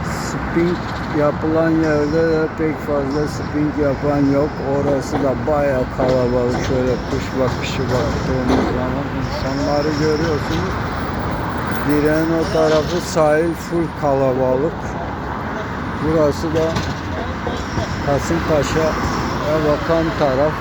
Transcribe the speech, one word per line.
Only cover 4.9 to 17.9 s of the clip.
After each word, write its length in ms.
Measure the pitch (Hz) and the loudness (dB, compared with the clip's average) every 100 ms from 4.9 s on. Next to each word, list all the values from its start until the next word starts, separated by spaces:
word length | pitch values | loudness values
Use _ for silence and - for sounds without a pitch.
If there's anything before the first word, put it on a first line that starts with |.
| 139 123 | 0 0
da 200 | 147 139 127 120 | 0 0 0 0
bayağı 360 | 151 143 131 123 - | 2 2 0 -2 0
kalabalık. 680 | 131 127 123 123 123 120 - | 2 2 2 2 2 0 0
Şöyle 260 | 131 127 120 - | 0 2 0 -2
kuş 160 | 123 - 131 | -4 -2 0
bakışı 420 | 127 - - - | 0 0 -4 -2
baktığımız 840 | 127 123 120 123 131 131 123 131 127 123 | 0 0 0 0 0 0 2 2 2 0
zaman 300 | 127 131 139 135 | -2 -2 -4 -4
insanları 680 | 131 - 131 139 143 147 147 151 | -4 -2 -2 -2 0 2 0 0
görüyorsunuz. 760 | 156 151 165 147 - 160 185 - - - - - - - - - - - 143 | 2 2 0 0 0 -2 -2 -2 -4 -4 -4 -4 -2 -2 -4 -4 -4 -2 0
Direğin 400 | 147 147 156 160 165 | 2 4 2 2 0
o 140 | 160 | 0
tarafı 480 | 160 156 156 147 170 | 2 4 4 2 -2
sahil 520 | - 175 151 151 170 | -2 2 4 4 2
full 340 | 156 - 170 160 143 | -2 -4 -2 -2 -2
kalabalık. 760 | 147 135 135 127 127 127 156 165 - - - - - - - - - - - - | 0 2 2 2 2 2 0 -2 -6 -6 -6 -6 -6 -6 -6 -6 -6 -6 -6 -4
Burası 440 | 147 160 151 139 160 | 0 4 2 2 0
da 500 | 156 160 165 - - - 165 165 - - - - - - | 0 0 0 -2 -4 -6 -6 -4 -4 -4 -4 -4 -4 -4